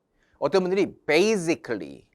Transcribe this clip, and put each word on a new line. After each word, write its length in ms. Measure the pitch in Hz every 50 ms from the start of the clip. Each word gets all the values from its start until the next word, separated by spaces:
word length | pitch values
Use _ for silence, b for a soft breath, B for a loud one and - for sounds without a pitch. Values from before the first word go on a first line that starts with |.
| _ _ _ _ _ _ _ _
어떤 240 | 135 143 - 190 185
분들이 340 | 180 185 202 180 113 - - _
basically, 1040 | - 143 160 190 214 226 202 170 165 160 - - - 120 101 85 69 69 - - _ _